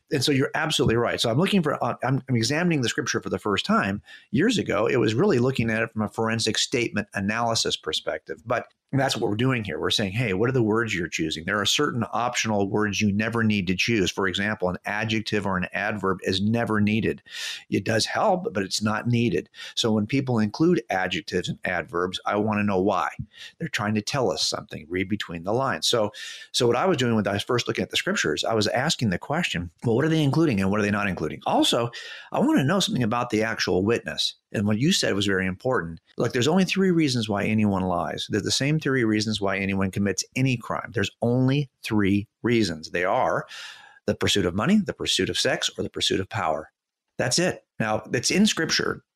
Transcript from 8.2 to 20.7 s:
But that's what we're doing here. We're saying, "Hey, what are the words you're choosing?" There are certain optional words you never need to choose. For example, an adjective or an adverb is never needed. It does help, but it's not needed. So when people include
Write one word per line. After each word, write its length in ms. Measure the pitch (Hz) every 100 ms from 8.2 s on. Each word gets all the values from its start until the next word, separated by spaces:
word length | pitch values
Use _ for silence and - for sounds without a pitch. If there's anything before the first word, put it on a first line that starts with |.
| - 76 113
But 180 | 117 - _ _
that's 240 | 135 135 123
what 120 | 110
we're 60 | 104
doing 300 | 131 123 98
here. 160 | 78
We're 80 | 87
saying, 240 | - 101
"Hey, 180 | 98 123
what 140 | 92 123
are 40 |
the 100 | 131
words 320 | 110 110 117 90
you're 140 | 82
choosing?" 340 | - 80 80
There 160 | 82 104
are 60 | 98
certain 400 | - 147 120 104
optional 560 | 107 120 - 110 107 98
words 320 | 104 104 95
you 100 | 107
never 320 | 98 110 117
need 240 | 110 104 87
to 80 | 92
choose. 340 | - 113 87
For 200 | - 95
example, 400 | 90 101 107 92
an 80 | 87 -
adjective 600 | 104 110 110 104 107 98
or 120 | 92
an 100 | 87
adverb 460 | - 101 107 95 92
is 160 | 95 95
never 400 | 104 117 117 107
needed. 420 | 104 110 113 113 - - - - -
It 140 | 113
does 220 | 98 110 -
help, 480 | 113 202 185 -
but 100 | 101
it's 180 | 95 -
not 240 | 107 107 -
needed. 440 | 120 120 - - - - -
So 160 | 117
when 160 | 110 104
people 320 | 135 131 120
include 440 | 107 - 165